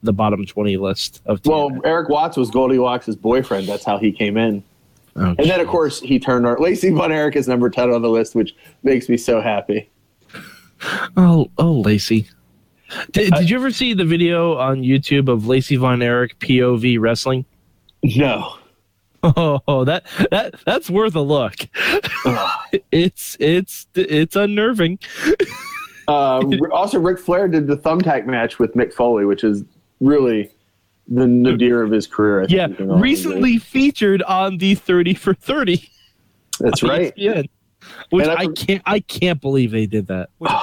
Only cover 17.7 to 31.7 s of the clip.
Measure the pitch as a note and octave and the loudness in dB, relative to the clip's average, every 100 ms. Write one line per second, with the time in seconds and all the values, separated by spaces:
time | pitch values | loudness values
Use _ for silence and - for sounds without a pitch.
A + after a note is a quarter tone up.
17.7 | _ _ - - A2+ C#3+ G2+ - - _ | _ _ -4 -2 2 0 -2 -8 -14 _
18.7 | _ _ _ _ - E3+ D#3+ D#3+ C#3 - | _ _ _ _ -2 2 2 2 -2 0
19.7 | C3+ B2+ F3+ - - G#3 F#3+ - - - | 0 0 -2 -6 -2 0 0 -4 -6 -4
20.7 | A#3+ - F#3 A3 D#3+ C#3+ D3 A2 - - | -4 -2 0 0 0 0 0 -2 -6 -12
21.7 | - - G4 - - - - - - - | -6 -2 -2 -4 -4 -4 -2 -4 -6 -6
22.7 | G3+ - D#3 F3+ - - - D3+ F3+ F#3+ | -6 -2 0 0 -2 -14 -4 0 0 -2
23.7 | - - - - D3+ E3 G3 G#3 G#3 A3 | -12 -8 -4 -2 0 0 0 0 0 0
24.7 | A3 E3+ F#3+ - - D4 G4 G4 - C6+ | 0 -2 -4 -12 -6 -2 0 -2 -6 -14
25.7 | C6+ C6+ - - D3 C#3 C3 C#3 C3 D#3+ | -14 -16 -10 -2 0 2 0 0 0 0
26.7 | E3 G3+ A3+ E3+ F3+ - F3+ G3 D#3+ C#3+ | 0 0 0 0 -2 0 0 2 0 0
27.7 | C#3+ D#3+ E3 E3+ C3+ B2+ B2 A#2 - A2+ | -2 0 0 0 -2 -2 -4 -2 -2 -2
28.7 | B2 A2+ - A#2+ A2+ G2+ G2 A2 G2+ - | 0 -2 0 0 2 0 0 0 -2 -6
29.7 | _ _ - C3 D3 B2+ A2 G#2 _ _ | _ _ -2 2 4 2 0 -4 _ _
30.7 | _ _ _ - A#2+ B2+ B2 B2+ A#2+ B2 | _ _ _ -4 0 4 4 4 4 2